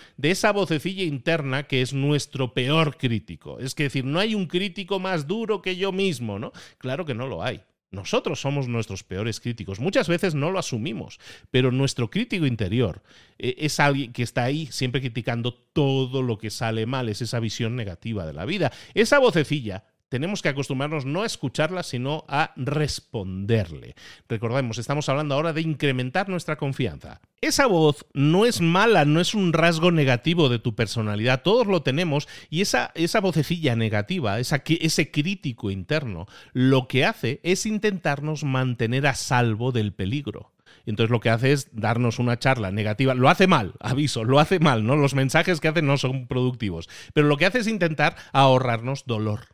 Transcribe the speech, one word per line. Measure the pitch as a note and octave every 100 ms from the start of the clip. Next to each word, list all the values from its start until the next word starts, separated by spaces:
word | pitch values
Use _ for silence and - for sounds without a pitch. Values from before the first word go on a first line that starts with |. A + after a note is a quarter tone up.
| - -
de | D3
esa | F#3+ G#3+
vocecilla | G3+ F#3 D#3 F3+ F#3+
interna | F3 C#3 E3 E3 C#3 C3+
que | D3 C3
es | B2
nuestro | C3+ C#3+ C#3+ - B2 B2
peor | C3 B2 D#3+ D3+ -
crítico. | B2+ A2 - E2 D2+ B1
Es | C3
que | -
decir, | C#3+ C3+
"No | C3 D#3+
hay | A3 G#3+
un | E3+
crítico | F3+ G3+ G3+ F3+ G3
más | F#3+ F3 C#3+
duro | A3 G#3+ G3+
que | F#3
yo | F#3 G3
mismo", | F#3 G3 B2 A2+ G2+
¿no? | C3+ - - _
Claro | B2+ D3
que | D#3+
no | A2+ C3
lo | E2+
hay. | A#2 F#2+ _ _ -
Nosotros | F#2+ F#2+ A#3+ G3 C#3+
somos | C#3 C#3+ B2
nuestros | A#2 A2 F#2+
peores | - F#2 A2+ -
críticos. | A#2+ A#2+ F#2 G2
Muchas | D#3+ C4 E3+
veces | E3+ F#3+ D3+
no | D#3
lo | F#3+
asumimos, | - A#2 C#3+ G#3 - - - - -
pero | B2+ B2+
nuestro | B2+ C#3 - A#2
crítico | G3 B3 G3 C#3+
interior, | A#2 F#2 A#2 A#2 - _ - _ -
eh, | B2 -
es | D3+ -
alguien | D3 C#3 A#2+
que | A#2+
está | A#2+ B2+
ahí | A#2+ D3+ D#3
siempre | - B2+ C3
criticando | C3+ A#2 A#2+ A#2 A#2+
todo | - _ D#3+ C#3 C3+ B2+ C3+
lo | B2+ G#2+
que | G#2+
sale | - A2+ A2 A2
mal, | C3+ A#2
es | G#2
esa | A#2 A#2+
visión | A2+ - A2+
negativa | B2 G2 E2+ A2+ G#2 D#2
de |
la | D2
vida. | G#2+ G3 C#3 - -
Esa | F#3 A3 C#4+
vocecilla | B3 E3 C#3 D3 A2 F#2 _ _ -
tenemos | B2+ E3+ G#3
que | D3+
acostumbrarnos | C3+ C#3 C3 D3+ D#3
no | C3 E3+
a | A3
escucharla, | - C3+ - D#3+ F3+
sino | - A#2+ C3 D3+ -
a | C#3+ D#3+ -
responderle. | A#2+ D3+ D3 - _ A#2 F#2 F#2 G2 A2+ F#2+ C#2+ A#1 - - - -
Recordemos, | A2+ A2 C3 A#2+ A#2
estamos | A#2 C#3+ D3
hablando | C#3 D3+ C#3
ahora | E3
de | D#3
incrementar | D#3+ C#3+ D3 B2+ B2+ F3+ G3
nuestra | F3+ - D3+
confianza. | C#3 C3+ A2+ C#2+ - - _ -
Esa | D4+ C#4+ C4+
voz | E3+ D3+ - -
no | - D3 F3+
es | A#3+ -
mala, | E3 F3+ A3+ F#3
no | D3 D#3
es | F3+ G#3+
un | F3+
rasgo | D#3+ E3+ D#3+ F3
negativo | E3 C3 A#2+ E3 F3 C#3
de | A#2+
tu | A#2+
personalidad. | A2 A2 A#2 G#2+ G#2 A#2 C3
Todos | F3+ A#3+ G#3
lo | F3+
tenemos | C3+ C#3 F3+ C#3+ - - -
y | D#3
esa, | G3+ - B2 E3
esa | E3 -
vocecilla | F#3+ D#3+ C#3 E3+ D3 A#2
negativa, | A2+ G#2 G#2 F#3 A2+ G#2
esa, | B2 C#3+ -
ese | E3 D#3+ - D#3+
crítico | D3+ D#3+ G3+ C#3+ A2+ G#2
interno, | G2 F2 D#3 B2+ E2+ E2+ - -
lo | B2+ C3 C3 B2+
que | C3
hace | F3+ - A#2 C#3+
es | E3 F#3+
intentarnos | G#3+ G#3+ G#3+ F#3+ D#3 C#3+ D3+ D3+
mantener | D3 C3 B2+ A#2+ A2+ C3 C#3+
a |
salvo | - - B2 A#2+ G#2+ B2+
del | A#2+ G#2
peligro. | - F#2+ C#3+ A#2+ - - _ _ - -
Entonces | G#2+ A2+
lo | A#2+
que | A#2
hace | A2+ C3
es | C#3+ -
darnos | A2+ G#2 A#2 A#2+ A#2
una | B2 A#2+
charla | C3+ B2+ G2
negativa. | G2+ G#2+ G#2 C3
Lo | B2+ C3+
hace | F3+ F#3+
mal, | D#3 F2+ -
aviso, | A#2 C3 D3 A#2+
lo | A2+ C#3
hace | D3+ F#3
mal, | D#3 A2+
¿no? | G#2+ D3
Los | C#3
mensajes | C3+ C3+ D#3+ F3 E3+
que | D#3+
hace | E3
no | C#3+ C#3+
son | B2+ C3 B2
productivos. | B2+ B2+ B2 G2+ E2 - - -
Pero | D#3 D3
lo | C#3+
que | F#3
hace | B3+
es | A3
intentar | G#3+ E3+ D#3 D#3 - -
ahorrarnos | C#3 C3+ B2+ B2 A2+ A#2+ C#3 -
dolor. | A2 G#2+ G#2+ -